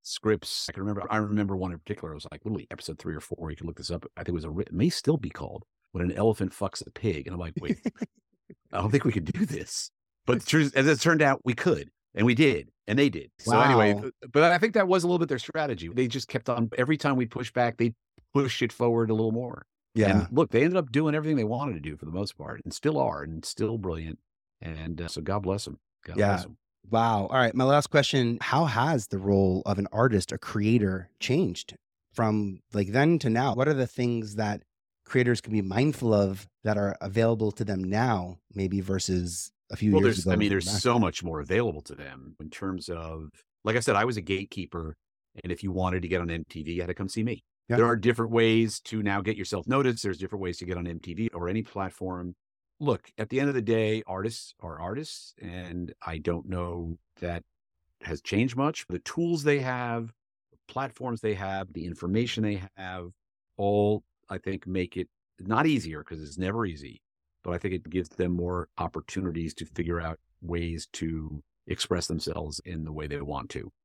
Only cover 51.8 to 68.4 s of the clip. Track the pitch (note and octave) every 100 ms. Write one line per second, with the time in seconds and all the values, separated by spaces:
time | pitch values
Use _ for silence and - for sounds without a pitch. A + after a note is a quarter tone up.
51.8 | F#2+ - F#2 F2+ F2+ - _ _ _ _
52.8 | D3 A2 _ - A2 C3 C#3+ C3+ G#2+ A2+
53.8 | G#2+ A2 - F#2+ A2 A2+ - _ E2 -
54.8 | F2 A#2+ D#3 - - _ F2+ F2+ F2 F2
55.8 | F2 - - E2 D#2+ E2+ F2+ F2+ F2 F2
56.8 | E2 E2+ _ _ F2 E2+ _ _ _ _
57.8 | _ _ - D2+ - G2+ B2+ A#2+ C#3+ D#3+
58.8 | - F2 - - E3+ E3+ D3 C#3+ B2+ B2
59.8 | A#2+ A#2 A2+ _ _ _ _ _ - B2+
60.8 | C3+ - B2+ A2+ G#2+ F#2+ G2 F#2+ F#2 E2+
61.8 | E2+ - F2 G#2+ A#2+ - G#2+ G2+ F#2+ -
62.8 | F#2 F#2 F2 - _ _ _ - G2+ G#2
63.8 | G#2 G#2 _ _ _ F#2+ - F#2+ F2+ F#2
64.8 | F2 F#2 E2+ _ _ _ F#2 A2+ D#3+ C#3
65.8 | D#2+ D2+ D2 D#2+ D2+ D2 F#2 A2+ G#2 D2+
66.8 | C#2 - _ _ _ _ F2+ F2 G2 F2+
67.8 | D#2 F2+ E2+ - F2+ F2+